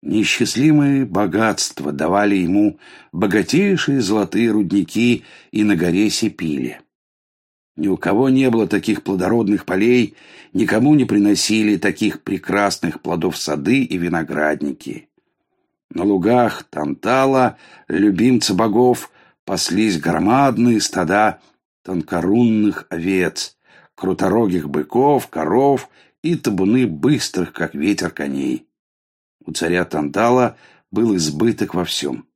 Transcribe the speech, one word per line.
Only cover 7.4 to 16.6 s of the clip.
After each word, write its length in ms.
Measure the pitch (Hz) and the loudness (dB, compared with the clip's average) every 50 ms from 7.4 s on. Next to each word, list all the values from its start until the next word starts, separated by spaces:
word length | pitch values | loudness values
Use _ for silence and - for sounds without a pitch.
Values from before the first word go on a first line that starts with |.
| _ _ _ _ _ _ _ | _ _ _ _ _ _ _
Ни 120 | - 76 98 | -4 -2 -2
у 80 | 92 | -2
кого 320 | - - 90 95 107 131 135 | -2 -2 0 0 2 2 4
не 220 | 131 131 135 131 | 4 4 2 2
было 160 | 113 113 107 | 2 2 0
таких 360 | 92 - 98 82 - 107 - - | 0 0 -2 0 -2 -4 -2 -2
плодородных 640 | - 98 92 90 92 110 117 113 98 104 95 - | -4 -4 -2 0 0 0 0 2 0 0 -2 -2
полей, 500 | - 92 95 104 117 123 123 117 - - _ - - - - - _ _ | -4 -2 0 2 4 4 4 2 0 -4 _ -20 -20 -20 -20 -20 _ _
никому 420 | 92 107 - - 110 120 143 151 | -2 0 0 2 2 4 4 4
не 100 | 147 127 | 4 4
приносили 720 | - 98 104 101 101 101 92 - - 107 110 107 104 104 | 2 2 2 4 4 2 0 0 0 0 0 2 2 0
таких 460 | 90 85 101 92 - 107 104 87 - _ | 0 0 -2 -2 0 -2 -4 -4 -4 _
прекрасных 760 | - 98 90 - - 92 101 101 98 92 - - 87 76 - | -6 -6 -6 -4 -2 0 0 0 0 -2 -2 -6 -6 -6 -6
плодов 380 | _ 80 85 85 80 90 80 - | _ -6 -4 -2 -2 -4 -4 -4
сады 440 | - - 76 73 69 87 123 139 131 | -6 -6 -6 -4 0 2 2 2 2
и 140 | - - | -2 -4
виноградники. 1120 | 90 85 87 85 87 78 - - 76 76 76 76 - 76 71 69 - - - - - - _ _ _ _ _ _ _ _ _ _ _ _ _ _ _ _ _ | -4 -4 -2 -2 -4 -4 -4 -4 -2 -2 -2 -2 -2 -4 -8 -8 -10 -12 -14 -14 -16 -16 _ _ _ _ _ _ _ _ _ _ _ _ _ _ _ _ _
На 160 | - 85 87 | -8 -2 0
лугах 600 | 101 101 95 85 104 123 123 120 107 - - | 2 2 2 2 2 2 4 2 0 -2 -6